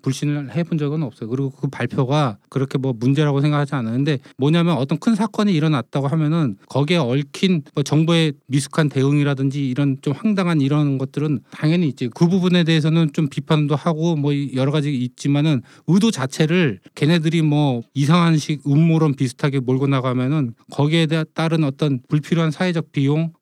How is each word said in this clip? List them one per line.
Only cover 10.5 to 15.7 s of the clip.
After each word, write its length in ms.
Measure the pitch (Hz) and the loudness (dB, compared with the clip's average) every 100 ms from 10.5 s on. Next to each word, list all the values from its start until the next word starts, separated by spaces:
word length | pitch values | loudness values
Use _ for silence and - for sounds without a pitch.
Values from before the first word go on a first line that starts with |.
| 165 | 2
이런 380 | 135 147 147 135 | 2 2 0 0
것들은 420 | 131 - 151 131 - | -4 -4 -2 -2 -6
당연히 380 | - 156 175 160 | -4 0 2 0
있지. 220 | - 123 | -2 -6
그 180 | - 170 | 0 2
부분에 380 | 190 180 175 160 | 2 2 2 2
대해서는 480 | 160 156 160 156 | 2 2 2 0
좀 160 | 143 156 | 0 -2
비판도 480 | - 135 156 147 147 | -4 -2 0 2 0
하고 400 | 175 156 170 160 | -2 0 0 0
뭐 160 | 143 143 139 | 0 -2 -2
여러 200 | 127 135 | -2 0
가지 200 | 156 143 | 0 -2
있지만은, 680 | 131 123 - 143 143 156 135 - | -2 -4 -4 0 2 2 0 -4